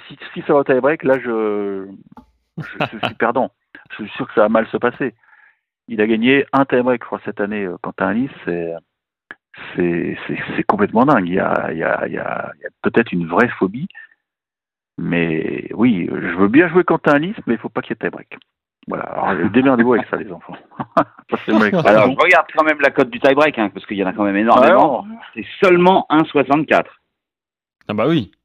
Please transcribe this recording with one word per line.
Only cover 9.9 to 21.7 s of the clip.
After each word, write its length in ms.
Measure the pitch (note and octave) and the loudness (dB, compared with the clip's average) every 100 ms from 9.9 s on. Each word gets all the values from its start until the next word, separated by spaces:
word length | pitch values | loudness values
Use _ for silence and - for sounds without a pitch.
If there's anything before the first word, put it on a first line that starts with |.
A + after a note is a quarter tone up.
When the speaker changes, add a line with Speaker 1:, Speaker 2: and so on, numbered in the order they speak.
| E2+ D#2+ E2 - | 0 -4 -6 -8
Speaker 1:
c'est, 120 | - - - | -8 -6 -6
c'est 60 | |
complètement 420 | - G2 G2+ - | -2 -2 0 2
dingue. 220 | - G3 F2 | 2 2 0
Il 80 | |
y 60 | F2 | -2
a, 320 | E2 - - | 0 -2 -2
il 60 | D#2+ | -4
y 40 | |
a, 240 | D#2 - - | -4 -4 -4
il 60 | |
y 60 | - | -8
a, 340 | - - - - | -8 -8 -10 -12
il 60 | |
y 40 | - | -18
a 40 | _ | _
peut-être 300 | G#2+ A2+ A#2 | -2 0 0
une 140 | F2+ E2 | -2 -2
vraie 240 | F2 B2 - | 0 0 0
phobie. 300 | F#2+ A2+ F3+ - - _ _ _ _ _ _ _ _ - | -4 -4 -10 -14 -20 _ _ _ _ _ _ _ _ -10
Mais 720 | E2+ E2+ E2 D#2+ - - - | -4 -2 0 -2 -4 -6 -8
oui, 340 | D2+ B2 F#2+ E2 | 0 0 2 -2
je 280 | D2 - F2 | -6 -6 0
veux 120 | G2+ | 4
bien 200 | C3 F3 | 4 4
jouer 160 | F3 | 2
Quentin 300 | F3 E3 E3 | 2 0 2
Alice, 220 | C#3+ E3+ A3+ - | 2 0 -6 -4
mais 80 | |
il 60 | A2+ | -4
faut 80 | A#2 | -4
pas 140 | - | -8
qu'il 80 | - | -8
y 40 | |
ait 140 | A2+ F2+ | -6 -8
tie-break. 300 | - - - _ _ _ _ - | -8 -18 -20 _ _ _ _ -10
Voilà, 180 | F#2 | -10
alors, 460 | - E2+ - F#2+ G#2+ | -8 -4 -4 -2 0
démerdez-vous 440 | A2+ C3+ B2 A#2+ | 2 4 4 4
avec 120 | A#2 - | 2 0
ça, 60 | D#2 | -6
les 140 | G2 | -8
enfants. 260 | E2+ - E2 _ - | -16 -16 -20 _ -14
<laughs> 180 | C3 - - _ - | -4 -2 -2 _ -8
Ça, 80 | A2 - | -8 0
c'est 60 | |
ma 140 | G#3+ | 2
Speaker 3:
<laughs> 20 | |
Speaker 1:
expression. 120 | G#3+ | 2